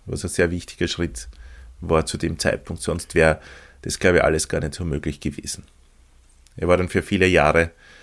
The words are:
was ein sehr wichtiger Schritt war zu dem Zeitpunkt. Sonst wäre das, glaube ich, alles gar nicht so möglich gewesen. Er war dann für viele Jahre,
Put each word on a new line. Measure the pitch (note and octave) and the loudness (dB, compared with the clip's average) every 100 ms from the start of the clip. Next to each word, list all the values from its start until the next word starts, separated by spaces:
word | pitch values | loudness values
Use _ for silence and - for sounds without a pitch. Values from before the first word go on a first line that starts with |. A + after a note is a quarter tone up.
| - | -10
was | - | -8
ein | F2+ | -4
sehr | - F2 | 0 0
wichtiger | F2 - - F2 | -2 -8 -6 -4
Schritt | - E2+ - - - - - - - | -2 -6 -6 -14 -16 -20 -20 -20 -10
war | E2+ D#2+ D#2 | 0 0 0
zu | - | -4
dem | E2 E2 | -4 -2
Zeitpunkt. | - - - E2+ | -2 -2 -6 -8
Sonst | - E2+ - | -4 -6 -2
wäre | E2+ D#2+ D2+ - - - - | 2 4 2 -4 -20 -20 -14
das, | - - | -10 0
glaube | F#2+ F2 | 2 4
ich, | |
alles | D#2 D#2 - | 4 2 -2
gar | E2 | -4
nicht | D#2 | -4
so | - | -6
möglich | E2+ D2 E2 - | -4 -4 -4 -6
gewesen. | F2 - - - - _ _ _ _ _ _ _ _ - | -8 -8 -10 -12 -14 _ _ _ _ _ _ _ _ -4
Er | E2+ | 2
war | F2+ | 2
dann | F2+ | 2
für | F#2+ | -2
viele | - G2 F#2 | 0 2 4
Jahre, | E2+ D2+ D#2+ E2+ - - - | 6 6 4 2 -4 -20 -20